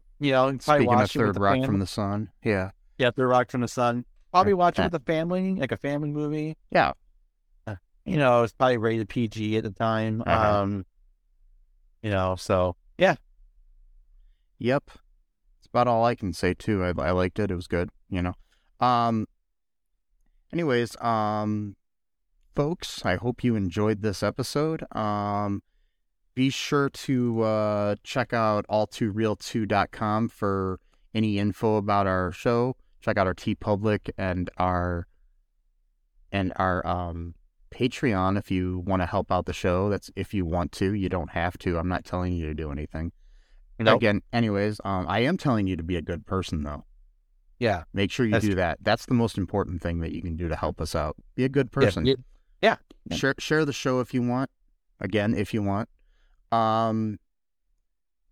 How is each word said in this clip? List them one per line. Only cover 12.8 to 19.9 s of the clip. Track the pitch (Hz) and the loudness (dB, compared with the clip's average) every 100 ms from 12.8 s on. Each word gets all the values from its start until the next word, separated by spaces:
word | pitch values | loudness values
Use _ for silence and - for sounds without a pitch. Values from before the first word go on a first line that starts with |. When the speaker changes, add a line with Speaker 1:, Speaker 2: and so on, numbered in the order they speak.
| _ - | _ 2
Speaker 1:
yeah. | 185 147 - _ - _ - - - - _ - - _ _ _ | 2 2 -4 _ -20 _ -20 -20 -20 -20 _ -20 -20 _ _ _
Speaker 2:
Yep. | 110 139 - | -2 0 -2
That's | - _ _ _ _ _ _ _ | -20 _ _ _ _ _ _ _
about | 120 123 | 2 4
all | 113 117 | 4 2
I | 117 | 0
can | 95 | -4
say, | 85 92 | -2 0
too. | 92 - 104 | 0 -2 0
I, | 90 80 | 0 0
I | 71 | 0
liked | 90 92 - | 2 0 0
it. | 101 | -4
It | 90 | -4
was | 85 | -4
good, | 87 87 - _ | -2 -2 -8 _
you | 92 | -4
know. | 90 - - _ _ _ | -2 -4 -16 _ _ _
Um, | 123 120 117 110 107 _ _ _ _ _ _ | 2 4 2 0 -4 _ _ _ _ _ _